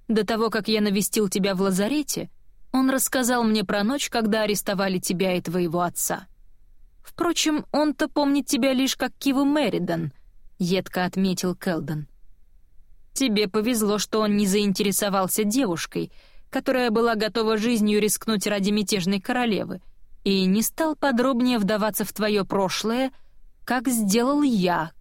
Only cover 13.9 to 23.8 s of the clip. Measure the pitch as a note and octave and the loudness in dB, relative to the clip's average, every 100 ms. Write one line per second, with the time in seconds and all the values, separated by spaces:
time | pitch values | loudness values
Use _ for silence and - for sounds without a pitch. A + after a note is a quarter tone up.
13.9 | G#3 - A3 G#3+ G#3 G#3 G#3 G3+ F#3 G3+ | 0 0 0 2 2 2 2 2 0 0
14.9 | F#3+ G3+ F#3+ F3+ - G#3+ A#3 A#3+ E3 - | 0 0 0 0 0 0 0 0 -2 -6
15.9 | F3 E3+ - - - - C4+ C4+ B3+ B3 | -6 -8 -10 -20 -20 -8 -4 0 0 2
16.9 | A3 A#3 A3+ G#3+ A#3 A3 A3 A3+ A#3 G#3 | 2 2 2 0 0 0 0 2 2 2
17.9 | G#3 G3+ - - G#3+ G#3 G3+ G3 G#3 G3+ | 2 2 0 -2 -2 0 0 0 0 0
18.9 | G3+ F3 G3+ - B3 A#3+ F#3 F3 F#3 - | -2 0 -2 0 0 0 0 -2 -8 -14
19.9 | - - - G3 G3 F#3 G3+ A3 - D#4+ | -20 -20 -6 0 2 4 2 0 -2 -2
20.9 | D4+ C#4+ A#3 B3+ B3 B3+ B3 F#3+ G#3+ G#3+ | 0 0 2 2 2 2 2 0 0 0
21.9 | G3 G3+ - G#3+ G#3 F#3 G3+ F#3 - G#3+ | -2 -6 -2 0 0 0 0 0 -2 -2
22.9 | A#3+ C4 - - - - - - B3 | 0 -2 -4 -20 -20 -20 -12 -4 -2